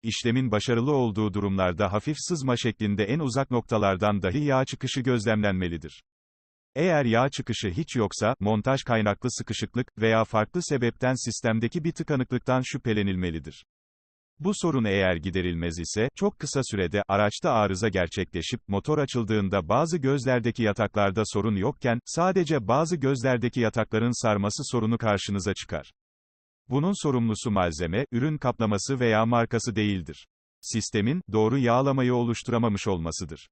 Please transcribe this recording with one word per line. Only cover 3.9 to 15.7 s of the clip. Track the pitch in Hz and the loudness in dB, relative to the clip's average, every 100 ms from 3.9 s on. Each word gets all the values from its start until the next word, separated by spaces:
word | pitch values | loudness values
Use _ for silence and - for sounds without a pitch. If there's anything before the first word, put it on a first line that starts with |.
| 95 104 104 | 2 2 2
dahi | 92 127 | 0 0
yağ | 147 131 | 0 0
çıkışı | 131 - 127 139 | 0 -4 -6 -2
gözlemlenmelidir. | 123 123 104 107 104 92 90 82 71 - _ _ _ _ _ _ _ | 0 2 2 2 2 0 -2 -6 -10 -18 _ _ _ _ _ _ _
Eğer | 131 180 156 | -2 2 2
yağ | 127 113 139 | 4 2 2
çıkışı | - 123 113 104 | -2 -6 -4 -2
hiç | 90 165 123 | -4 -4 0
yoksa, | 104 - 107 127 | 0 0 -2 0
montaj | 101 110 117 135 | 0 0 0 -2
kaynaklı | - 113 104 101 127 | 0 2 2 0 -4
sıkışıklık | - 117 110 107 120 127 - | -6 -6 -6 -4 -4 -6 0
veya | 110 113 | 2 2
farklı | 110 110 107 180 | 2 0 0 -2
sebepten | - 139 120 - 127 127 | -2 0 0 0 -2 -2
sistemdeki | - - 117 110 117 175 | -4 -2 0 0 0 -2
bir | 160 | -4
tıkanıklıktan | - 160 143 127 123 - 127 | -6 -2 -2 0 -4 0 0
şüphelenilmelidir. | 127 - - 107 98 92 90 80 71 - _ _ _ _ _ _ _ _ | 0 -4 -2 0 0 0 -2 -4 -10 -18 _ _ _ _ _ _ _ _
Bu | 160 | -4
sorun | 208 175 135 | 0 0 2
eğer | 110 98 92 87 | 2 2 2 2
giderilmez | 85 90 90 85 85 | -2 -2 -2 -2 -4